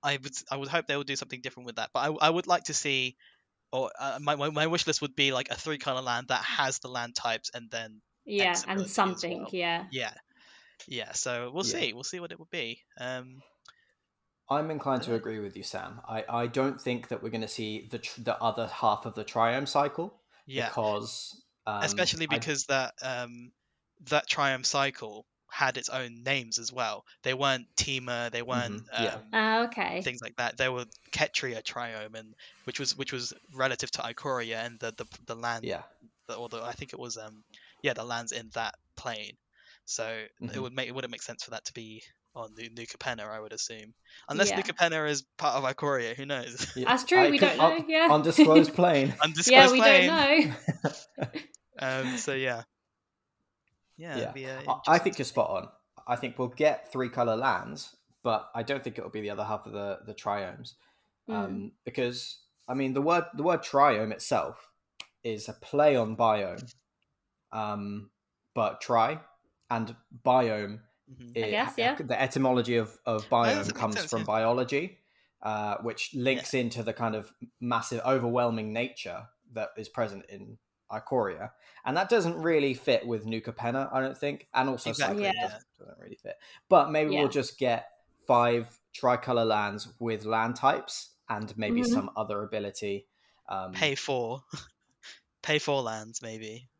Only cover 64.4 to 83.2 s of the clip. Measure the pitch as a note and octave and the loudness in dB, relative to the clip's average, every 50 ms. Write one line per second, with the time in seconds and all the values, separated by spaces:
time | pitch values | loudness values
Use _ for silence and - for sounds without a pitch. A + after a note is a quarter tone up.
64.4 | D#2 C2 - - - _ _ _ _ _ _ _ - _ _ _ _ A#2 A2 G#2 | 0 0 -6 -12 -18 _ _ _ _ _ _ _ -20 _ _ _ _ -8 -8 -6
65.4 | A2 - G#2+ - - - - C#3+ D3 D3+ C#3+ B2 A2+ G#2+ A2 G#2+ A2+ A2+ G#2+ G#2+ | -8 -10 -12 -14 -12 -4 2 6 6 6 6 6 2 0 2 4 4 4 4 4
66.4 | G2 F#2 F2 - B2+ B2 - _ _ _ _ _ _ _ _ _ _ _ _ _ | 0 -4 -6 -10 -12 -16 -20 _ _ _ _ _ _ _ _ _ _ _ _ _
67.4 | _ _ - G#2+ A2 G#2+ G#2 G#2 G2+ G2+ G2+ G#2 G#2+ - _ _ _ _ _ _ | _ _ -6 -4 -4 -4 -4 -6 -6 -6 -8 -10 -12 -14 _ _ _ _ _ _
68.4 | _ _ _ B2+ A2 G#2 - - - - B2 A#2 A2 B2 D3+ D#3+ - - _ _ | _ _ _ 2 2 2 0 -4 -4 2 4 4 4 4 2 -4 -8 -18 _ _
69.4 | _ _ _ _ _ _ - A#2 A2+ G#2 A#2+ - _ _ - A#2+ _ C3 B2+ C3 | _ _ _ _ _ _ -2 -2 -2 -4 -8 -16 _ _ -20 -2 _ 4 6 6
70.4 | B2+ A#2 A2 G#2+ G#2 G2 G#2 A2 - _ _ _ _ _ C3 B2+ B2 A#2+ A#2+ A#2 | 6 4 2 0 -2 -6 -8 -12 -14 _ _ _ _ _ -20 -20 -20 -10 -4 -2
71.4 | - - G#3 G#3 B3+ - - - A3+ A#3+ C#4 - - B2 - - C3+ B2 - C#3 | -2 0 0 0 0 -2 -2 0 0 0 0 -2 -4 -4 0 0 0 0 2 2
72.4 | C3+ C3 B2+ B2+ A#2 A#2 B2 A#2 A2 G#2 - - _ - A2+ G#2+ G#2+ - - A#2 | 4 4 4 4 2 2 2 0 0 0 -6 -10 _ -2 -2 -2 0 2 4 4
73.4 | A#2 A2+ - - - - - - - A2+ G#2+ G#2 - D3+ - A2+ G#2+ G#2 G#2+ A2 | 6 6 4 2 0 -2 -4 -2 -2 -2 -2 -2 -4 -2 -2 -4 -2 0 0 2
74.4 | A2 A2+ A#2+ B2+ B2+ B2 C#3 C#3 E3 F#3 - _ _ _ _ _ _ _ _ _ | 4 4 2 2 2 0 0 -2 -2 -2 -10 _ _ _ _ _ _ _ _ _
75.4 | - G#2+ A2 G#2+ G#2+ G#2 G#2 - G#2 A#2 A2 - - - - C#3 B2 C3 C3 B2+ | -6 -4 -4 -2 -2 -2 -4 -4 -4 -6 -4 -4 -6 -6 -4 -2 0 2 0 0
76.4 | - - - C3 B2 A#2 - A#2 A2+ A2+ A2 - A#2+ A2+ A2 A2 G#2 - - _ | -2 -2 -2 0 0 0 -2 -4 -4 -4 -4 -2 -2 -2 -2 -4 -6 -8 -16 _
77.4 | - - _ _ A#2+ A#2+ A#2+ A2+ - - - A#2 - B2+ C3+ C3 A#2+ A#2+ A#2 B2 | -20 -20 _ _ -4 -2 -2 -2 -2 -2 -6 -2 2 2 2 2 2 2 2 2
78.4 | B2 A#2+ A2+ A2+ G#2+ G#2+ G#2+ A2+ B2 C3 - - - F#2+ E2+ F#2+ A2 A2+ _ _ | 2 2 0 0 -4 -4 -2 -4 -4 -4 -6 -10 -12 -10 -10 -10 -12 -14 _ _
79.4 | _ _ B2 A2 G#2+ - - - A2 - - - A#2 G#2+ G2+ G2 - - F#2+ G2 | _ _ -8 -8 -8 -8 -8 -12 -14 -10 -4 -4 -4 -4 -4 -12 -16 -16 -18 -16
80.4 | G2 A2 A2+ - _ _ _ _ _ _ A2 A2 - - - B2+ A2 G2 F2+ D#2 | -16 -16 -18 -20 _ _ _ _ _ _ -10 -10 -6 -2 0 0 0 0 -2 -6
81.4 | G2 A2 - _ _ - - - _ B2 C3+ E3 F#3+ F#3+ A#3 A3+ F3+ E3+ E3+ E3 | -10 -12 -12 _ _ -20 -20 -10 _ -2 0 0 2 4 4 4 4 2 -2 0
82.4 | D#3+ E3 E3 D#3 C#3+ C#3 B2+ A#2+ - - B2+ A2 - A#2+ A#2 A2 | 2 4 4 4 4 4 0 0 2 2 2 2 2 0 -4 -4